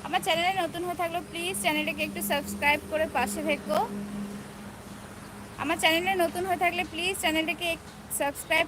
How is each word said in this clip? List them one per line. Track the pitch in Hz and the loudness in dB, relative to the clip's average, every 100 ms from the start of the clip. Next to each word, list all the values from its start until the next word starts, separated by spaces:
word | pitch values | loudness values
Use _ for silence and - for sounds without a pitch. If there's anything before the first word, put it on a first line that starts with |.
আমার | - 359 | 0 0
চ্যানেলে | 381 330 349 381 | 4 4 4 2
নতুন | 339 339 359 | 0 -2 -4
হয়ে | 349 | -2
থাকলে | 339 339 | -2 -2
প্লিজ | - 330 349 370 | -4 -4 -2 0
চ্যানেলটাকে | 311 302 302 311 | 2 2 0 -2
একটু | 302 - | -2 -2
সাবস্ক্রাইব | - 285 202 202 285 302 - | 0 0 0 2 4 4 2
করে | 311 311 | 0 2
পাশে | 269 247 311 | 2 0 0
থেকো। | 311 285 - 247 427 - - - - - - - - - - - - - - - - - | 0 0 2 0 0 -2 -6 -6 -6 -8 -12 -12 -12 -14 -14 -14 -14 -14 -14 -14 -14 -6
আমার | 269 339 | -2 4
চ্যানেলে | 330 320 359 381 | 6 6 4 2
নতুন | 330 359 381 | 2 2 0
হয়ে | 359 | 2
থাকলে | 349 349 | 2 2
প্লিজ | 359 320 359 381 | -4 -2 -2 2
চ্যানেলটাকে | 339 320 320 330 339 | 2 2 0 0 -2
এক-, | 330 - - - - | -2 -6 -16 -8 -2
সাবস্ক্রাইব | 285 277 - 320 | -2 -2 0 2